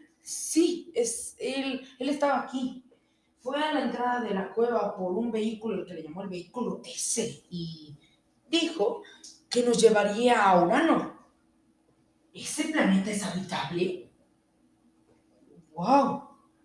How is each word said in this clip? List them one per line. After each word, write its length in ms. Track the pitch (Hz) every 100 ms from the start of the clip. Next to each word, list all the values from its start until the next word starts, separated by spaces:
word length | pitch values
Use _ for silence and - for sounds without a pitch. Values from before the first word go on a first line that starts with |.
| - _
"Sí, 720 | - - - 311 349 349 -
es 400 | - 233 - - -
él, 440 | 247 269 269 262 - -
él 100 | 277
estaba 320 | - 285 254
aquí. 420 | - 269 254 - - _ _ _ _ _
Fue 180 | 254 285
a 140 | 311
la 100 | 294
entrada 380 | 233 233 247 247
de 140 | 208
la 180 | 190 -
cueva 440 | 226 240 220 202 190
por 160 | 180
un 200 | 214 233
vehículo, 480 | 220 226 226 226 180
el 60 | 170
que 80 |
le 80 | 165
llamó 180 | 156 175
el 60 | 190
vehículo 520 | 170 - 247 196 -
ese, 580 | - - - 233 - - _
y 460 | 175 165 160 151 - _ _ _ _ _
dijo 540 | 330 311 - 170 - - - - - _
que 140 | 240
nos 160 | 240 226
llevaría 640 | 220 208 202 208 247 226
a 180 | 196 180
Urano". 540 | 175 269 330 254 - - _ _ _ _ _ _ _ _ _ _ _
"¿Ese 320 | 180 - 302 311
planeta 440 | 302 196 190 208
es 140 | 196
habitable?". 840 | 170 175 - 156 151 175 - - - _ _ _ _ _ _ _ _ _ _ _ _ _ _ - _
"Guau, 560 | 165 196 277 - - - - _ _